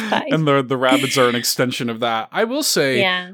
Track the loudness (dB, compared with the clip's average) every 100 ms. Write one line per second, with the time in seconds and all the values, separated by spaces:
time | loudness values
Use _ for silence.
0 | -2 -2 0 0 2 2 2 0 2 4
1 | 2 2 2 2 -2 -2 -2 -2 -6 -4
2 | -2 -2 -4 -2 -2 -2 0 0 2 2
3 | 0 -2 -6